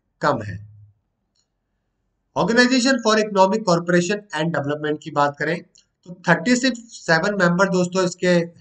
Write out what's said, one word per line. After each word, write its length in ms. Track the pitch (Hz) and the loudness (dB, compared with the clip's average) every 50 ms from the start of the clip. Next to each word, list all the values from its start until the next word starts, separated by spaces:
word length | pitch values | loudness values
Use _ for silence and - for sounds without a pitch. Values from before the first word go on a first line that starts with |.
| _ _ _ _ | _ _ _ _
कम 200 | - 151 139 113 | -2 -2 -2 -2
है। 200 | 107 104 104 - - - - - - - _ _ _ _ _ _ _ _ _ _ _ _ _ _ _ _ _ _ _ _ _ _ _ _ _ _ _ _ _ | -4 -10 -12 -14 -16 -20 -20 -20 -20 -20 _ _ _ _ _ _ _ _ _ _ _ _ _ _ _ _ _ _ _ _ _ _ _ _ _ _ _ _ _
Organization 600 | 131 165 180 233 247 247 247 262 262 226 - 262 - | -2 -2 2 4 4 4 4 2 2 2 2 0 0
for 120 | - 214 214 | 2 2 2
Economic 480 | 214 208 208 196 196 190 196 214 220 220 | 2 0 0 2 4 4 4 2 0 0
Cooperation 560 | 185 175 165 170 175 175 175 175 180 208 202 - _ - 151 | 0 0 0 0 2 0 0 2 0 -4 -6 -8 _ -6 -4
and 160 | 160 165 147 | -4 -2 -2
Development 440 | 143 131 139 147 151 151 151 147 151 - | -2 -4 -4 -6 -4 -4 -6 -6 -6 -8
की 80 | 160 | -6
बात 240 | 147 147 143 143 139 - | -2 0 0 0 -2 -4
करें 200 | 151 151 165 175 - _ _ _ _ _ _ _ _ | -4 -4 -4 -6 -8 _ _ _ _ _ _ _ _
तो 80 | 185 175 - - 180 | -20 -20 -6 0 0
थर्टी 260 | 170 160 - 247 247 | 0 0 2 0 0
सिक्स 240 | 240 254 262 233 - - - - | 2 0 -2 -2 -4 -10 -20 -20
seven 420 | - - - 165 160 165 208 208 196 | -10 -2 0 0 0 0 -2 0 0
member 300 | 180 175 175 180 196 185 | 2 2 2 2 0 2
दोस्तों 340 | 175 185 180 180 180 185 185 | 2 0 -2 0 -2 -2 -2
इसके 240 | 180 180 - - 180 180 175 165 170 - - | -2 -4 -2 0 2 2 2 0 -2 -8 -6